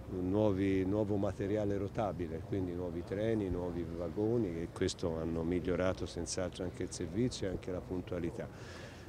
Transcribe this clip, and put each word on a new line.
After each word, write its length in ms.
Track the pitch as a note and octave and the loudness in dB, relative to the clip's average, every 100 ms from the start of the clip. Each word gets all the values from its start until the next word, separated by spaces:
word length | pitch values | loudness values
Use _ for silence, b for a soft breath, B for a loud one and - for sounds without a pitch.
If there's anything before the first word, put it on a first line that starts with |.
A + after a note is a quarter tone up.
| - | -4
nuovi, 720 | F#2 F#2 G2+ G#2+ F#2+ G2 F#2+ F#2 | -2 2 6 6 6 4 4 4
nuovo 300 | G#2 G2+ G#2 | 2 2 2
materiale 600 | G2+ F#2+ G2 G#2 G#2 G2+ | 0 0 0 2 2 0
rotabile, 640 | G2 - G#2 E2+ E2 D#2+ - | -2 0 0 0 -2 -4 -2
quindi 260 | G2+ F2+ | -2 0
nuovi 300 | F2 F2+ E2+ | -2 -2 -4
treni, 460 | F2 G2 A2 A2 F#2+ | -2 0 2 2 2
nuovi 340 | F2 F2+ E2+ | 0 0 -2
vagoni, 800 | D#2+ E2+ F2 F2 G#2+ A#2+ G2 E2 | -4 -2 -2 0 2 4 2 0
e 60 | E2+ | -4
questo 460 | - F#2 - F2 D#2+ | 0 0 2 0 0
hanno 240 | E2 E2 | 0 0
migliorato 640 | E2 F2+ F2+ F2 F#2 F2+ F2+ | 2 2 2 4 4 2 -2
senz'altro 580 | F2 E2+ - F2+ - | -4 -4 -2 -2 -2
anche 200 | F2+ - | -4 -4
il 80 | F2+ | -4
servizio 540 | - E2+ F#2+ B2+ - G2 | -4 -2 0 0 0 -2
e 40 | |
anche 220 | F2+ - | -2 -4
la 80 | F2+ | -6
puntualità. 680 | - F#2 - F2+ E2+ - C#2+ B B B B B | -4 -4 -2 -2 -4 -4 -8 B B B B B